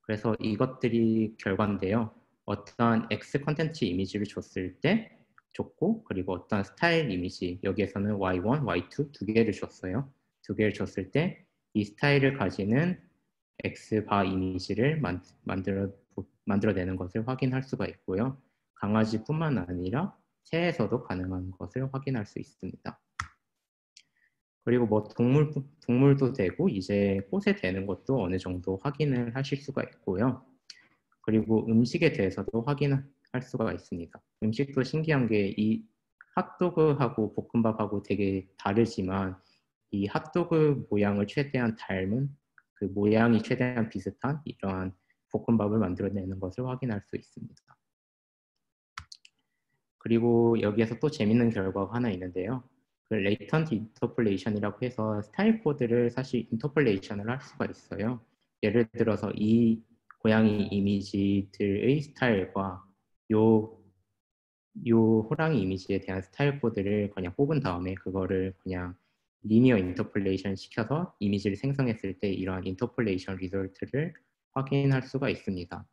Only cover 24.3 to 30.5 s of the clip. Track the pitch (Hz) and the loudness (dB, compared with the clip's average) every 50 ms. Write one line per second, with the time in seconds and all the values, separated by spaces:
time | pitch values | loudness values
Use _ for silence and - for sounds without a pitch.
24.3 | _ _ _ _ _ _ _ 120 120 123 120 107 107 107 107 - - - 120 123 | _ _ _ _ _ _ _ 2 4 4 4 4 2 2 0 -2 -2 0 2 4
25.3 | 135 151 151 147 151 143 135 - _ _ _ - 120 123 135 143 139 139 135 123 | 6 4 4 2 0 -8 -8 -10 _ _ _ 0 4 6 6 6 6 6 4 0
26.3 | 131 - 98 90 - - 165 196 120 98 92 - 101 101 101 98 98 98 98 - | 2 0 0 0 0 2 0 0 0 0 -2 0 2 4 4 4 2 0 -2 -2
27.3 | - 196 196 202 196 202 - 92 95 95 95 101 92 - _ - 135 127 98 85 | -4 0 2 0 0 2 0 -2 -2 -2 -4 -4 -6 -6 _ -2 0 0 0 0
28.3 | 92 92 - 92 92 90 90 95 95 95 - 156 143 - 156 147 127 123 120 117 | -2 -2 -2 -4 -8 -6 -4 -4 -6 -2 -4 -6 -2 -2 -2 0 0 0 -2 -2
29.3 | 113 131 139 - 147 139 - - - 123 - - - _ _ 104 92 92 117 131 | -4 -6 -4 -4 -4 -6 -6 -6 -4 -4 -6 -6 -8 _ _ -4 0 2 2 0
30.3 | 127 - - _ | 0 -2 -10 _